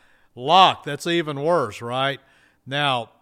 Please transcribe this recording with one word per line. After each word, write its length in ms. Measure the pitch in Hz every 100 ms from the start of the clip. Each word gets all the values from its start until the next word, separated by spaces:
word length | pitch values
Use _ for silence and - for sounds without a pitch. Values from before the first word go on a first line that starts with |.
| _ _ _ 120
locked. 500 | 131 180 175 120 143
That's 220 | 143 175
even 340 | 170 156 139
worse, 400 | 151 175 117 101
right? 380 | 117 127 135 139 _ _ _ _ 123
Now, 460 | 139 143 123 113 _